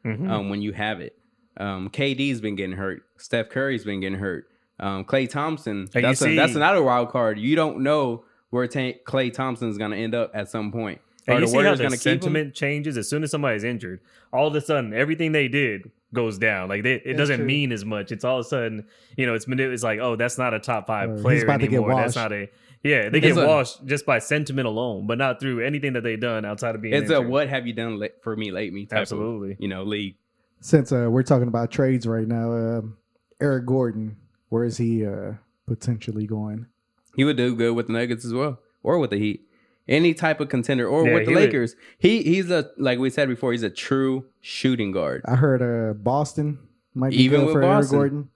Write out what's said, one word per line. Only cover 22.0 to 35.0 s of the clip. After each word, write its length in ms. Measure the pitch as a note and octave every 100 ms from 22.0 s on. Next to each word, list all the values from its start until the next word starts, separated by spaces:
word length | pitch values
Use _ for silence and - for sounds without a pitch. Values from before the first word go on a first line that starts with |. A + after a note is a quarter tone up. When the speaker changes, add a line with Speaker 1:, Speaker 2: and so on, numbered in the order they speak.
| B2 A#2+
Speaker 3:
washed. 140 | A2+
Speaker 1:
not 20 |
a," 160 | G#2 G2+ _ _ -
yeah, 280 | C#3+ C#3 G#2+
they 80 | C#3+
Speaker 2:
It's 160 | D#3+
Speaker 1:
get 20 | C#3+
Speaker 2:
a 100 | D3
Speaker 1:
washed 380 | D3+ B2 -
just 220 | C3 C#3+ D3
by 140 | A#2+
sentiment 460 | - D3+ C#3+ C3+ B2
alone, 380 | A2 B2 G2 G2+
but 120 | A#2
not 200 | C3+ B2
through 220 | C3+ A#2+ B2
anything 260 | D3 C#3
that 80 | B2
they've 160 | A#2 A2
done 280 | A#2+ A2+ G#2
outside 280 | G#2 A#2
of 60 | A2
being 140 | A2
Speaker 2:
It's 160 | C#3 C#3
a 60 | D3+
Speaker 1:
injured. 120 | A#2+
Speaker 2:
"what 180 | C3+ C#3
have 160 | C3+ A#2+
you 80 |
done 240 | A2+ A2+ G#2
la-, 80 | G#2 _
for 120 | -
me 160 | G#2+ G#2+
lately" 360 | F2+ G#2+ G2 G#2
type 140 | A2
Speaker 1:
Absolutely. 520 | G2+ G#2 A2 A2+ G2
Speaker 2:
of, 80 | G2
you 80 | G2+
know, 140 | F#2
league. 320 | G2 G#2 G2+ - _ _ _ _
Speaker 3:
Since, 320 | - D#3 B2+
uh, 160 | C3 A#2+
we're 120 | A#2+
talking 240 | C3+ C3+ A#2+
about 220 | A#2 A#2
trades 360 | - C3 B2+ A2+
right 200 | A2+ A2
now, 260 | A#2 A#2
um, 440 | A#2 A2+ A#2 A2 G#2+ _ _ _ _
Eric 260 | C#3+ C3 B2
Gordon, 500 | C3 A#2+ G#2+ A2 G#2+ _ _ _
where 160 | A2+
is 140 | A#2+ G#2+
he, 260 | A#2 A2+